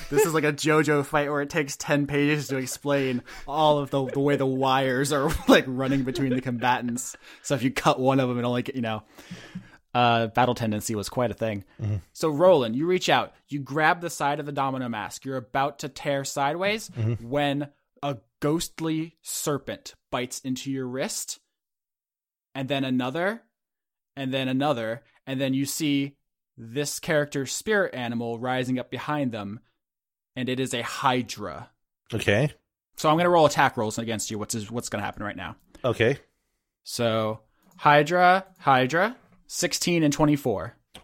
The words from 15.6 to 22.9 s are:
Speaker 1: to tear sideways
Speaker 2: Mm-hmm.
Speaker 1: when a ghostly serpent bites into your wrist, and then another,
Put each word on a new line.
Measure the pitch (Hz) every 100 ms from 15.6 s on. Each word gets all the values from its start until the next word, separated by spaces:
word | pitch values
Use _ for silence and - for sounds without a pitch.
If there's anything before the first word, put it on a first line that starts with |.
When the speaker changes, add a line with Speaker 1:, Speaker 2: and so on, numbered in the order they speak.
| 143 -
Speaker 1:
to | 147
tear | - 151 139
sideways | 135 - 139 165 196 220 -
Speaker 2:
Mm-hmm. | - 110 113 117
Speaker 1:
when | 143 143 139 143 _ _ _
a | 143 131 - _
ghostly | 147 160 - - 160 160 160 -
serpent | - - - 139 - 98 - - _
bites | 127 123 -
into | 135 127 135
your | 135 127
wrist, | 127 160 - - - _ _ _ _ _ _ _ _ _ _ _
and | - 131
then | 139
another, | 135